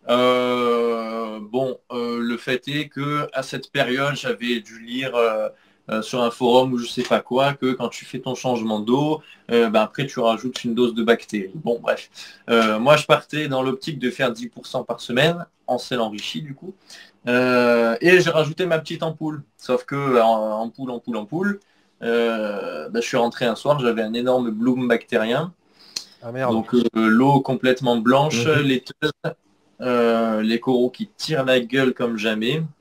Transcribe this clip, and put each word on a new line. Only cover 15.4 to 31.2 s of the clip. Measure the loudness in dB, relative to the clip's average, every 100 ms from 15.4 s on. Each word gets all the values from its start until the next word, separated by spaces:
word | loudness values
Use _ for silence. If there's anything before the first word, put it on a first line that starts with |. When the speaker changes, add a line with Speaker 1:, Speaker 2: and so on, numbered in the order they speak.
| -8 _ -6
Speaker 1:
en | -6
sel | -4 -4
enrichi, | -2 -4 -10 -10
du | -10
coup. | -14 -16 -18 _ -20 -20 _ 0
Euh, | 2 4 4 6 4 4 2
et | 6 6
j'ai | 6
rajouté | 2 0 -2
ma | 0 -2
petite | -2 -6
ampoule. | -6 -6 -8 -8 -14 _
Sauf | -2 -2
que, | -2 -4
euh, | 2 4
en-, | 4 2 0 -4
ampoule, | -6 -8 -10
ampoule, | -8 -6 -8
ampoule, | -6 -4 -2 -4 _ _ _ _
euh, | -2 2 2 0 -4 -6 -8 -8 -6
ben, | -4
je | -2
suis | 0
rentré | 0 0
un | -2 -2
soir, | 0 2
j'avais | 2 0
un | -2
énorme | -2 0 0 0
bloom | 0 0 0 2
bactérien. | 0 0 -2 0 -2 -4 -10 _ _ -14 -14 -14 _
Speaker 2:
Ah, | -12
merde. | -4 0
Speaker 1:
Donc, | 0 2
euh, | 2 2
l'eau | 2 4 6 6 4
complètement | 2 0 2 2 2 2
blanche, | 4 4 4 2 2
Speaker 3:
Mhm. | 2
Speaker 1:
laiteuse, | 2 0 -4 -6 -6 -4 -10 -10 _ _ _ _
euh, | -2 2 4 4 2 0
les | 0 0
coraux | 2 2 2
qui | -2 -12
tirent | _